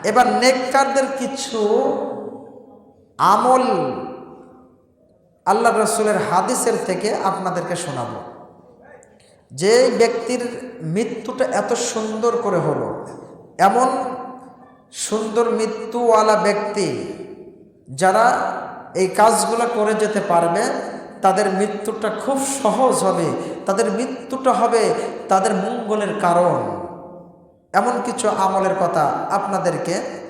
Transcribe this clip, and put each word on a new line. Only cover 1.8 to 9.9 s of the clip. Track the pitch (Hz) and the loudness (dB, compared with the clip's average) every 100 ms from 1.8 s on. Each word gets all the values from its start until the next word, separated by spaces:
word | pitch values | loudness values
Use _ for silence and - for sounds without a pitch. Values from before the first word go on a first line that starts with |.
| 214 - - - 208 - - - - - - _ _ - | 2 -2 -6 -8 -12 -14 -18 -20 -20 -20 -20 _ _ 0
আমল | 165 214 247 254 247 185 135 - - - - - - - - _ _ _ _ _ _ _ - | 4 4 6 4 4 0 -2 -6 -10 -14 -16 -20 -20 -20 -20 _ _ _ _ _ _ _ 0
আল্লাহ | 208 233 220 | 4 4 4
রসুলের | 214 - 214 190 - | 2 2 2 2 2
হাদিসের | 175 247 247 233 208 - | 0 0 0 0 0 -2
থেকে | 180 208 - | -2 -2 0
আপনাদেরকে | 190 180 185 170 165 175 | -2 -2 -4 -4 -4 -6
শোনাব। | 160 131 117 113 - - - - - - - - - _ _ _ _ | -6 -6 -6 -8 -14 -18 -20 -20 -20 -20 -20 -20 -20 _ _ _ _
যে | 131 185 233 - | -2 4 6 4